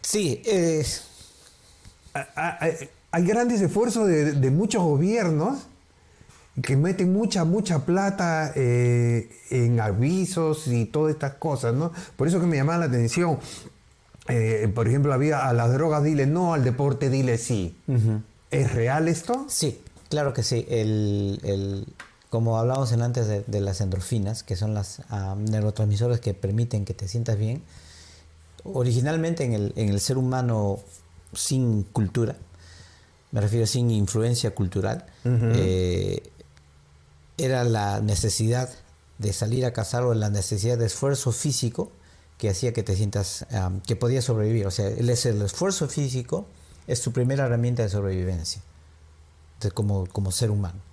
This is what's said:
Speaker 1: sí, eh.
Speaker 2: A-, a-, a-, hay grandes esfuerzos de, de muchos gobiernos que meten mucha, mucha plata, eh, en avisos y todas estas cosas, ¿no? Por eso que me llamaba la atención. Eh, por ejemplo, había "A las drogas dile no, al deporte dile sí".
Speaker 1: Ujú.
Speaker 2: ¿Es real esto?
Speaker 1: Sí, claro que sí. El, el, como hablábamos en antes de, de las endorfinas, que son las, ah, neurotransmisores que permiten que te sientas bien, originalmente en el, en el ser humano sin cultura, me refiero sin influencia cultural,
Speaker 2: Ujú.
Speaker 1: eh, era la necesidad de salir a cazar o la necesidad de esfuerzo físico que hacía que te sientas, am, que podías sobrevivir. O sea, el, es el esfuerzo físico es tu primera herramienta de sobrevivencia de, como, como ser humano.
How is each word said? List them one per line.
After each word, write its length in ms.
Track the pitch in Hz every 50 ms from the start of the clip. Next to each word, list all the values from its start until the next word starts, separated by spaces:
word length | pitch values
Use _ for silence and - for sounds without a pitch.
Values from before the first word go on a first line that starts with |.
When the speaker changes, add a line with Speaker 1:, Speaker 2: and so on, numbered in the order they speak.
| -
Speaker 1:
sí, 400 | - - 214 196 151 120 - -
eh. 400 | 233 208 185 170 165 160 156 139 - - - - - - - - - - - - - - _ - - - - - - - _ _ - -
Speaker 2:
A-, 60 | 139 - - -
a-, 300 | 147 156 170 170 - 160
a-, 40 | 165 160 160 139 - - _ _ _
hay 140 | - 175 180
grandes 360 | 170 214 233 247 240 247 208
esfuerzos 460 | 196 151 - 202 233 240 202 233 214
de, 260 | 196 170 151 147 151 143
de 180 | 143 131 131
muchos 320 | 135 160 220 - - 220 175
gobiernos 720 | 160 147 139 170 196 220 202 190 170 156 147 156 226 277 277 - - - - _ _ _ _ _ - - _ - - - - - - _ 135
que 160 | 123 - 139
meten 340 | 135 151 185 190 190 180 180
mucha, 320 | 185 202 233 - - 190 165
mucha 400 | 160 180 220 220 190 170 139 -
plata, 640 | - 175 190 196 196 196 196 180 170 160 160 156 143 -
eh, 760 | 147 131 120 120 120 123 120 120 120 120 120 117 117 113 - - - - -
en 300 | - 127 120 117 120 117
avisos 880 | 107 104 95 107 123 147 180 190 185 170 - 170 160 160 151 156 -
y 180 | 131 120 117 113
todas 280 | - - 151 156 156 151
estas 200 | 151 - 139 139
cosas, 380 | - - 160 143 - 127 117 117
¿no? 180 | 135 160 170 165 - - - -
Por 120 | - 131
eso 120 | 160 180 180
que 60 | 170
me 120 | 175 160
llamaba 200 | 139 135 156 170
la 80 | 170 165
atención. 540 | 143 123 120 117 113 - 170 175 170 151 123 - - - - - - - _ _ _ _ _ _ _ - - -
Eh, 420 | - 127 117 110 110 113 107 107 104 98
por 120 | 120 113
ejemplo, 240 | 110 127 143 143 147 135
había 340 | 131 143 151 151 135 131
"A 60 | 131 120
las 180 | 120 120 117 127
drogas 300 | 135 160 160 151 151 143
dile 240 | 156 160 143 135
no, 260 | 139 151 175 180 170 165
al 100 | 151 123
deporte 460 | 127 120 123 139 143 127 127 147 135
dile 280 | 127 135 131 127 117 117
sí". 360 | - - 120 101 90 85 - - _
Speaker 1:
Ujú. 340 | - 135 120 107 113 107 110 110 - - _ _ _
Speaker 2:
¿Es 200 | - 139 139 - -
real 340 | 120 113 123 135 156 160
esto? 380 | 165 165 165 - - 240 262 277 285
Speaker 1:
Sí, 320 | - - 160 139 - - - - - - - -
claro 240 | 151 151 143 139 123
que 100 | - 110
sí. 220 | - 131 113 110 -
El, 680 | 120 113 110 107 107 107 107 101 101 101 101 98 98 - -
el, 440 | 101 98 98 98 98 98 98 101 - - - - - _ _ _ _
como 300 | - 117 113 113 113 113
hablábamos 320 | 113 123 131 135 135 113
en 100 | 117 117
antes 260 | 117 120 120 123 117
de, 140 | 107 107 101 -
de 140 | - 104 101
las 200 | 101 98 95 -
endorfinas, 640 | 104 95 92 95 92 - 120 110 98 101 113 - -
que 120 | - 95
son 160 | 87 107 107 107
las, 260 | 104 98 - - - - -
ah, 260 | 107 101 95 95 95 101
neurotransmisores 800 | 107 110 110 107 104 107 107 - 110 104 104 101 120 123 123 120
que 140 | - - 98
permiten 500 | - - 98 104 117 117 117 - 107 98
que 80 | - -
te 140 | - 98
sientas 300 | 92 101 117 117 117 110 101
bien, 240 | 107 110 123 156 175 - - - - - - - - - - - - - - - - - - - -
originalmente 800 | - - 131 123 123 117 127 123 147 160 165 160 165 170 160 139
en 100 | 123 113
el, 200 | 104 101 101 -
en 140 | - 110 101
el 100 | 101 101
ser 180 | - - 131
humano 640 | 131 131 127 127 131 123 120 113 107 104 101 98 101 - - - - - - - - - - -
sin 500 | - - - 135 131 127 120 110 104 98
cultura, 520 | - - 113 107 90 - 123 117 107 - - - - - - - - - - - - - - - _ _ _ _ _
me 80 | - 107
refiero 240 | 101 104 110 117 113
sin 240 | 104 - 123 120 117
influencia 640 | 113 107 101 92 - 110 110 120 123 120 - 110 -
cultural, 520 | - 101 90 - 98 95 104 113 180 - - - - -
Speaker 2:
Ujú. 220 | 123 123 117 117 113 113
Speaker 1:
eh, 680 | 98 95 92 92 92 92 90 87 92 95 98 92 - - - - - - - - - - - - - - _ - - - - - - - - -
era 260 | - 156 127 131 127 120
la 380 | 120 113 107 101 101 101 104
necesidad 680 | 107 104 104 - - 107 - - 113 110 120 127 127 123 - - - - - _ _ _ -
de 160 | - 107 107 -
salir 320 | - 113 107 120 127 127
a 80 | 120 117
cazar 300 | 113 107 - - 120 123
o 100 | 123 113
la 160 | 110 104 104
necesidad 480 | 101 104 92 - 107 101 98 117 123
de 80 | 117 117
esfuerzo 460 | 107 - - 139 139 139 135 - 123
físico 600 | 113 - - 151 131 - - 113 - - - - - - - - - - - - -
que 120 | - - 104
hacía 220 | 95 - - 120 113
que 100 | 117 98
te 120 | - 95
sientas, 500 | 95 107 101 - 101 98 - - - - -
am, 300 | - 101 92 92 92 98
que 140 | - - 117
podías 300 | - 120 120 131 131 120
sobrevivir. 420 | 127 117 110 104 107 113 113 98
O 40 | 98
sea, 160 | 90 - 101 98
el, 200 | 107 - 120 120
es 160 | 120 117 -
el 160 | 123 107 104
esfuerzo 460 | 101 98 - - 175 196 185 - 160
físico 600 | 139 - 156 143 131 127 127 120 - 143 180 208 - - - - - - - -
es 140 | - - -
tu 100 | - 123 113
primera 320 | 127 123 127 135 139 135
herramienta 360 | 123 120 117 117 123 123 120 113
de 60 | 101
sobrevivencia 720 | 95 101 101 98 95 92 90 92 92 85 85 - - - - - - - - - - _ - - - - - - - - - - - -
de, 100 | - 101
como, 340 | - - 104 101 98 98 92
como 240 | 92 - 107 98 92
ser 200 | 92 - 120 107
humano. 280 | 107 101 101 87 87 98 - -